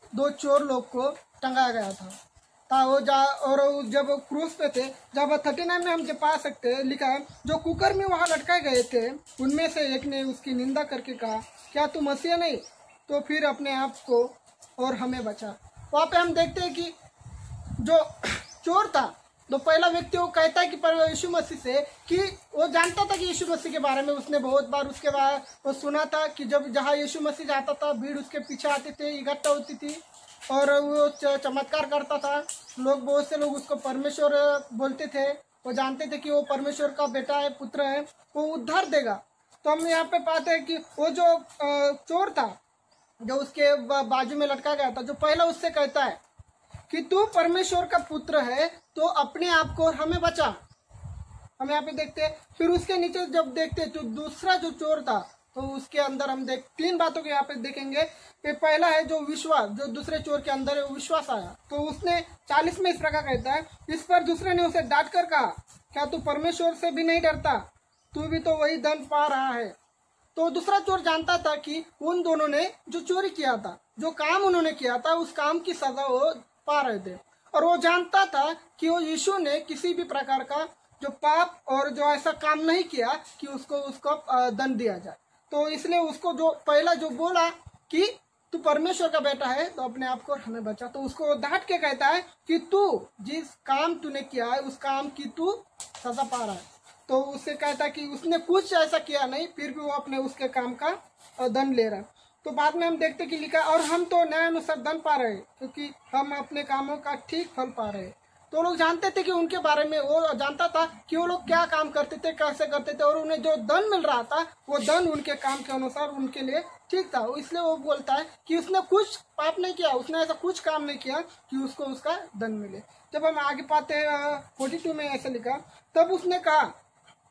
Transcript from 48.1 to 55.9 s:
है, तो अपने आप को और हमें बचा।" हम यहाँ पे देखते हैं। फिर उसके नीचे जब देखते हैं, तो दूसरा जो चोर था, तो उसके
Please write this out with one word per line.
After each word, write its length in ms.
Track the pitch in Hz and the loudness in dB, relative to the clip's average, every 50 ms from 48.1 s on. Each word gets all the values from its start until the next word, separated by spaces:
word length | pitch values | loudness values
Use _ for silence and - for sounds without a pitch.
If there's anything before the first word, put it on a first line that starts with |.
| 311 302 - - 302 302 | -6 -8 -4 0 0 2
है, 280 | 254 240 247 269 311 339 | 2 2 0 0 0 0
तो 400 | - - _ _ _ 311 311 349 | -2 -8 _ _ _ 0 0 2
अपने 420 | 359 311 285 - - 311 339 359 | 2 0 0 0 -2 -2 0 2
आप 240 | 339 320 320 320 - - | 4 4 2 2 0 2
को 80 | 320 | 2
और 100 | 320 311 | 2 2
हमें 260 | 311 311 320 349 349 | 2 0 -2 0 0
बचा।" 340 | 339 339 330 339 302 233 196 - - _ _ _ _ _ - - - - - - - - - - - - - - | 0 0 2 2 0 0 -2 -4 -12 _ _ _ _ _ -20 -18 -16 -16 -14 -14 -16 -16 -18 -20 -20 -20 -10 -8
हम 80 | 262 277 | -4 -2
यहाँ 120 | 294 294 | -2 -2
पे 100 | 294 311 | -2 -2
देखते 300 | 302 302 302 302 - 320 | -4 -6 -6 -6 -4 -2
हैं। 160 | 311 311 311 - - _ - - | -2 -2 -2 -6 -14 _ -4 0
फिर 120 | 330 339 | 2 2
उसके 280 | 349 349 - - 381 359 | 2 2 2 0 0 0
नीचे 280 | 339 349 359 359 359 | 0 0 -2 -4 -4
जब 280 | 311 262 330 320 269 247 | 0 0 0 0 0 -2
देखते 280 | 311 320 320 - - | -2 -2 -2 -2 -4
हैं, 100 | 320 254 | -6 -6
तो 80 | - 320 | -6 -8
दूसरा 560 | 294 233 220 269 302 311 311 - - 381 370 | -8 -8 -8 -8 -8 -10 -10 -4 0 0 0
जो 160 | 359 349 330 | 2 0 -4
चोर 300 | - - 320 302 311 302 | -6 -4 -2 -2 -2 0
था, 380 | 254 277 226 202 190 - - _ _ _ _ | 0 -2 -2 -2 -4 -6 -14 _ _ _ _
तो 60 | 254 | -10
उसके 380 | 269 269 269 269 269 - | -8 -8 -8 -10 -12 -4